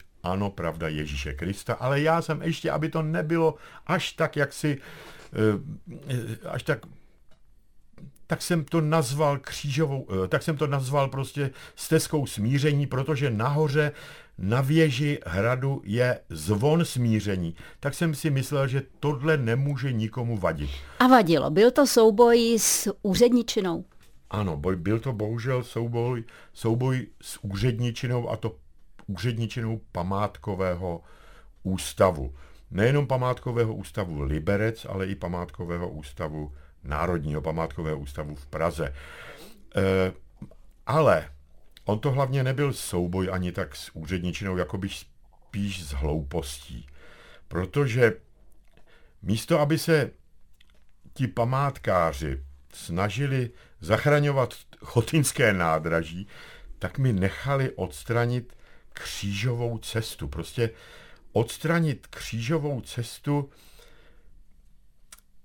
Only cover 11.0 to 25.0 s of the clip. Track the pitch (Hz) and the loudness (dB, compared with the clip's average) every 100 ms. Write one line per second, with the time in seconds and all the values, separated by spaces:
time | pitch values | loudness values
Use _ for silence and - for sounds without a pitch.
11 | 135 131 131 147 139 - - - - 160 | 0 0 -4 -4 -4 -6 -16 -12 2 2
12 | - 156 131 - 107 139 151 143 139 123 | 2 0 -2 -2 0 2 4 2 2 0
13 | 135 139 143 107 123 147 156 147 147 - | 0 0 0 0 2 2 2 4 2 -2
14 | - - - - 92 120 131 160 160 123 | -12 -20 -20 -6 0 2 4 6 6 4
15 | 147 147 - 90 113 127 135 139 - 113 | 0 -2 -2 0 2 2 0 -2 0 2
16 | 123 - - 80 78 101 143 165 165 127 | 2 0 -6 -4 0 2 4 4 2 2
17 | 117 110 101 95 85 - - - 143 - | 4 4 2 -2 -2 -6 -14 -8 -6 0
18 | 170 143 160 135 131 147 135 135 - - | 0 0 0 0 0 0 0 -2 -4 -4
19 | 143 139 151 156 113 120 139 139 135 117 | -2 0 2 2 2 2 0 -2 -2 0
20 | 107 127 117 110 87 80 71 - - - | -2 -2 -2 0 0 0 -4 -6 -6 2
21 | 247 254 175 156 139 160 233 269 277 240 | 8 8 8 4 4 6 6 8 6 8
22 | 220 208 240 233 233 226 - - - - | 8 8 8 8 6 4 2 2 0 -2
23 | 208 180 240 240 233 220 190 170 - - | 0 6 6 6 2 0 0 -2 -6 -18
24 | - - - 104 98 71 82 92 85 113 | -20 -20 -6 -2 -2 0 -2 0 0 0